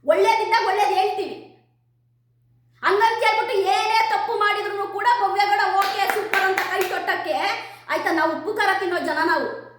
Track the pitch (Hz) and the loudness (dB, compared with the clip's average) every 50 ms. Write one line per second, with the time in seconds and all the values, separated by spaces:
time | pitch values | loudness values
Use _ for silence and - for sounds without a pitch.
0 | _ 262 320 330 381 440 440 440 427 440 440 453 453 415 381 415 415 392 370 370 | _ 2 2 4 4 4 4 2 2 0 0 0 2 0 2 2 2 2 2 2
1 | 392 415 - 392 381 269 214 - - - - _ _ _ _ _ _ _ _ _ | 0 0 0 -2 -4 -6 -8 -12 -16 -20 -20 _ _ _ _ _ _ _ _ _
2 | _ _ _ _ _ _ _ _ _ _ _ _ _ _ _ _ - 311 370 415 | _ _ _ _ _ _ _ _ _ _ _ _ _ _ _ _ 0 0 2 4
3 | 453 453 453 - 494 440 427 440 427 466 - 381 381 370 392 370 427 427 440 440 | 4 2 2 2 0 2 2 0 -2 0 0 0 0 2 2 0 0 2 2 2
4 | 440 440 427 392 403 403 466 415 415 415 415 415 415 403 403 403 392 - - 403 | 2 2 0 -2 -2 -2 0 0 2 2 0 0 -2 -4 -4 -6 -6 -6 -6 -2
5 | 403 - - - 403 381 381 403 403 415 403 403 403 392 392 392 392 392 392 415 | 2 2 2 2 2 -2 2 2 2 2 2 2 2 2 2 2 0 0 0 -2
6 | 392 - 415 415 381 - 403 392 381 381 381 381 370 - 370 381 370 370 370 349 | 0 0 0 -2 -2 0 0 0 2 2 0 0 -2 -2 -2 -2 -2 -2 -2 -4
7 | 339 - 349 - - 320 302 285 339 403 - 466 - - - - - - 302 339 | -2 -2 -2 -2 -2 -4 -2 -2 -2 -2 -4 -6 -8 -12 -16 -20 -8 -6 -4 -2
8 | 359 359 339 320 311 320 320 - - 381 440 427 415 392 381 392 392 359 359 339 | 0 0 0 2 0 0 -2 -4 -6 -6 -2 0 0 0 0 0 0 -2 -2 -2
9 | 294 330 302 302 320 349 453 - - - - - - - - | -2 -2 -2 0 0 0 0 0 -2 -4 -8 -10 -14 -18 -20